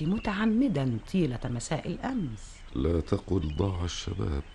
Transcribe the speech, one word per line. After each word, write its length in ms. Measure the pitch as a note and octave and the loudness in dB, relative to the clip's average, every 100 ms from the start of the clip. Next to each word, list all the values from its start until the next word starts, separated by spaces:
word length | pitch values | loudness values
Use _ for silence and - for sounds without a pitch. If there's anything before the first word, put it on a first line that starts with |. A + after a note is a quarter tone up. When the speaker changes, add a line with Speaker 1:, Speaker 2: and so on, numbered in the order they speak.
Speaker 1:
متعمدا 960 | D#3 G#3+ A3+ G3 A3+ A3 C#4 C#3+ C3+ A2 - | 0 0 0 2 4 4 4 2 2 0 0
طيلة 260 | F#3+ D#3 A#2+ - | 2 2 0 -2
مساء 420 | A#2+ - D#3 - | -4 -2 -2 -2
الأمس. 680 | F3 - C4+ D#3 A2 - - - B1 | -4 -2 -2 -2 -6 -12 -14 -6 0
Speaker 2:
لا 240 | C#2+ E2+ | 2 2
تقل 560 | D#2 G2 - F2+ D#2 D2 | 2 0 2 0 2 0
ضاع 260 | G2 F#2 | 0 0
الشباب. 600 | E2+ - - F#2 G2+ C#2 - | -2 -4 -6 -4 -2 -2 -4